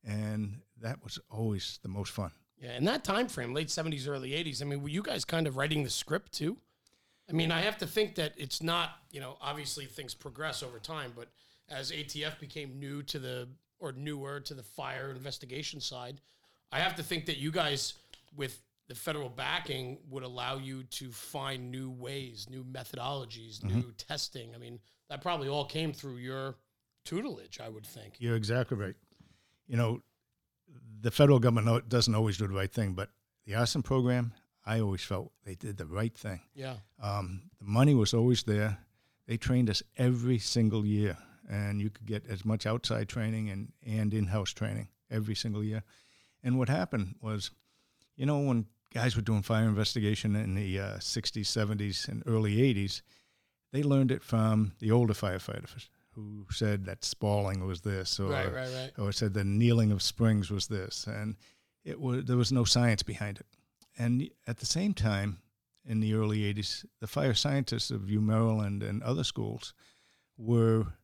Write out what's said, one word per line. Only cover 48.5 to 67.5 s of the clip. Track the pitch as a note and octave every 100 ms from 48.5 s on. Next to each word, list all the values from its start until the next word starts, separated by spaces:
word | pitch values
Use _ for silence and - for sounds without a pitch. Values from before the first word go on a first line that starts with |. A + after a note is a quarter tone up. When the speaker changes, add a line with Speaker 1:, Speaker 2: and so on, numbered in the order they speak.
| A#2+ G#2 _ _
Speaker 1:
guys | A2+ A#2+ A#2
were |
doing | G#2 A2
fire | F#2+ A2 A2
investigation | G#2 G#2+ B2 G#2 G#2+ A2 G#2
in | G#2+
the, | F#2+ G2+ F#2+
uh, | G2 G2+
sixties, | - - - A2 G2+
seventies, | - G#2 G#2 G2+ F#2+ -
and | A2 -
early | A2 G#2+ G#2
eighties, | C3+ G2+ G2 - - _ _ _ _ _ _
they | C3+
learned | D3 C#3 C3
it | B2+
from | - A2+ A2 A2 G#2+ -
the | G#2+
older | A#2 A#2
firefighters | G#2+ G2+ F#2 - - - - - _ _
who | - G#2 G#2 G2
said | - A2 G2+ F#2+
that | F#2+
spalling | - - G#2 G#2 G2+ F#2+
was | F#2 F2
this, | G#2 G2 F#2 -
or, | G2
Speaker 2:
Right, | C3+ -
right, | C3 B2+
right. | B2+ C3 -
Speaker 1:
or | G2+
said | G2 G#2+
the | G2
kneeling | G2 G2+ A#2+ A#2 A2
of | G2+
springs | - - A2+ G#2+ F2+
was | G2+ -
this, | G#2 F#2+ - -
and | G#2+ G#2+ G#2+ - _ _ _
it | D#3+ -
wa-, | C3+ B2
there | C#3 B2
was | A#2
no | C3
science | A2+ B2+ A#2+ G#2+
behind | - G#2 G#2 G2
it. | - _ _ _ _ -
And | A#2 B2 D3+ _ -
at | A#2
the | A#2+
same | D#3 G3+
time, | G3 A2 G2 G2+ F2 _ _ _ _ -
in | A2
the | A2
early | G#2+ G#2+ G#2+
eighties, | G#2 G#2 G#2 - - _
the | A2
fire | - C#3
scientists | A2+ D3